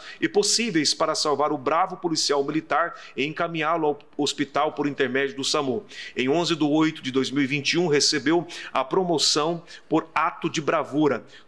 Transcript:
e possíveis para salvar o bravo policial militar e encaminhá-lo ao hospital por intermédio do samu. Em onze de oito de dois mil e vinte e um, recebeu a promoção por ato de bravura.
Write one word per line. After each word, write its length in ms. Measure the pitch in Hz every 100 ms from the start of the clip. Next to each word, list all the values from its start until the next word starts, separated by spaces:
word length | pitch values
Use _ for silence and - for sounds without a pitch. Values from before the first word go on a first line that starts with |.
| - -
e 80 | 160
possíveis 640 | 202 202 - 233 160 139
para 220 | - 160 147
salvar 340 | 156 139 147
o 80 | 147
bravo 380 | 131 160 180 185
policial 480 | 175 151 - 143
militar 500 | 143 156 156 143 170 - - -
e 80 |
encaminhá-lo 640 | 143 151 170 165 151 170 151
ao 100 | 143 - -
hospital 580 | 143 - 139 143 151
por 120 | 151 147
intermédio 480 | 139 131 131 139
do 80 | 139
samu. 420 | 131 156 139 110 - - - -
Em 120 | 127
onze 260 | 160 160
de 80 | 160
oito 400 | 151 156 160 160
de 80 | 135
dois 220 | 131 117
mil 100 | 135
e 60 | 135
vinte 240 | 143 139
e 60 | 156
um, 100 | 180
recebeu 580 | 147 - 151 123 170 165 - -
a 120 | 127
promoção 760 | 135 180 180 160 - 156 160 170 - - -
por 180 | 160 -
ato 340 | - 165 - 165
de 120 | 143
bravura. 640 | 139 160 135 139 147 117 - -